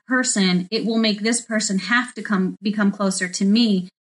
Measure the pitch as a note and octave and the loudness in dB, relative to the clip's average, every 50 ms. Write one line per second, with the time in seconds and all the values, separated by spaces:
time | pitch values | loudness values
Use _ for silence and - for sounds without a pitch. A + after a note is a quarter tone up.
0 | _ - B3+ B3+ B3+ B3 - G#3+ F#3+ F#3 F3+ F3+ F3+ - A3 A3 - G#3+ A3+ A3+ | _ -2 -2 0 0 0 2 2 2 2 2 0 0 -2 -4 -2 -2 0 0 2
1 | A3 A3 G3+ G#3 G3+ A3+ A#3 - - - A3+ A3 G#3+ - G3 F#3+ F3+ F#3 A#3+ B3 | 2 2 0 0 0 -2 -2 -2 -4 -4 -4 -2 -2 -2 -2 -2 -2 0 0 0
2 | B3+ B3 - A3+ A3 - G#3+ F#3 F#3+ F3+ F3+ - F#3+ G#3+ G3+ A3 G#3 - G3+ - | -2 -4 -8 -10 -4 -2 0 0 0 -2 -4 -4 -4 -4 0 0 0 0 0 0
3 | G3+ F#3+ F#3+ - F#3 F3+ F3+ - G3+ G3 G#3 A#3 A#3+ A3 G3+ F#3 F3+ F3+ - _ | -2 -2 -2 -2 -4 -4 -2 0 2 2 4 4 4 2 2 0 -2 -4 -12 _